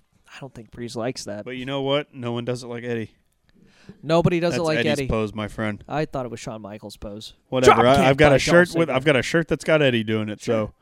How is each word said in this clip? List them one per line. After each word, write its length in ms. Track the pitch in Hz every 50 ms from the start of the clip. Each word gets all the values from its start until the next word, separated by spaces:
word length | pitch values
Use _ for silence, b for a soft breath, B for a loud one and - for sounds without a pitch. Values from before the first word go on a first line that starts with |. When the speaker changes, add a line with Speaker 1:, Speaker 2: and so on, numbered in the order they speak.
| _ _ _ _ _ _ -
Speaker 1:
I 60 | -
don't 140 | 143 127 -
think 160 | - 113 117
Breeze 260 | - - 120 117 117
likes 280 | 120 110 131 127 - -
that. 200 | 104 101 104 104
Speaker 2:
But 120 | 123 127 127
you 80 | 127
know 160 | 135 139 139 135
what? 320 | 135 139 147 147 _ -
No 180 | 139 120 120 120
one 140 | 120 120
does 160 | 127 123 120 127
it 40 | 117
like 160 | 120 120 117
Eddie. 260 | 120 120 113 110 - _ _ _ _ _ _ _ _ _ B B B B B B B B B -
Speaker 1:
Nobody 380 | 139 160 170 165 185 180 170
does 120 | 165 175 143
Speaker 2:
That's 80 | 123
Speaker 1:
it 40 | -
like 140 | 156 156 120
Speaker 2:
Eddie's 140 | - 151 147
Speaker 1:
Eddie. 160 | 143 135 123
Speaker 2:
pose, 260 | 120 110 110 104 95
my 120 | 107 107 101
friend. 360 | - - 110 107 107 - -
Speaker 1:
I 200 | - 131 147 156
thought 180 | 151 - 139 127
it 60 | 120
was 100 | 117 107
Shawn 220 | - 135 113 110 104
Michaels' 340 | 98 104 107 - 104 -
pose. 380 | - - 107 101 107 110 - - _ _ -
Speaker 2:
Whatever. 320 | 135 131 127 139 - - 117
Speaker 1:
Drop 100 | 123 135
Speaker 2:
I, 40 |
Speaker 1:
kick 80 | 135 131
Speaker 2:
I've 100 | 131 139
got 140 | 135 151 147
Speaker 1:
by 60 | 139
Speaker 2:
a 20 | 131
shirt 300 | - 156 160 175 175 170
Speaker 1:
Dolph 100 | - 165
Speaker 2:
with, 100 | 170 151
Speaker 1:
Ziggler. 40 | 127
Speaker 2:
I've 100 | 131 131
got 120 | 156 143
a 60 | 123 110
shirt 260 | - - 170 160 -
that's 160 | 165 143 -
got 180 | - - 156 147
Eddie 220 | 131 120 117 110
doing 260 | 107 110 110 107 107
it, 100 | 104 -
Speaker 1:
Sure. 280 | - - 117 110 107 104
Speaker 2:
so 40 | - _